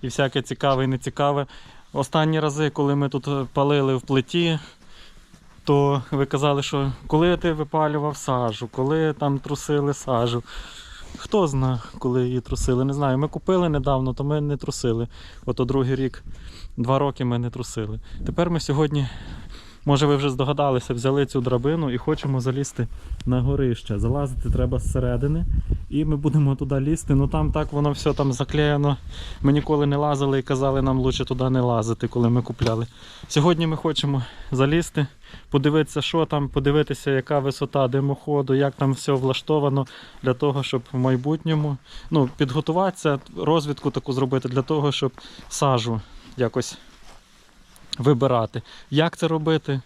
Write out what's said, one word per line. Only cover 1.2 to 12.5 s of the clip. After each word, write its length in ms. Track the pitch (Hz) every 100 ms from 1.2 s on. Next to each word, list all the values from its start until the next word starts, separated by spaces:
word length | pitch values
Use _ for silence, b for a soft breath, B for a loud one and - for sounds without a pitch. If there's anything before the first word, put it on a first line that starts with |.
| 143 143 139 B B B B
Останні 460 | 143 135 160 156 160
рази, 300 | 151 143 151
коли 260 | 147 143 143
ми 140 | 139
тут, 180 | 139 143
е, 180 | 139 123
палили 420 | - 143 147 135 131
в 60 |
плиті, 580 | - 135 127 175 170 160 B B B B B B - - - -
то 400 | - 143 143 139 120
ви 140 | 143 135
казали, 380 | 139 147 143
що 280 | 147 147 135 127 -
коли 300 | 156 175 170
ти 160 | 175
випалював 640 | 156 151 156 151 151 147 139
сажу, 500 | - 127 120 104 117
коли 460 | - 131 156 156
там 260 | 143 147 139
трусили 540 | - 143 - 147 143
сажу. 500 | 127 - 120 120 120 - B B B B B B -
Хто 300 | - 214 170
зна, 340 | 135 131 123 - -
коли 280 | 131 127 123
її 140 | 123
трусили, 440 | -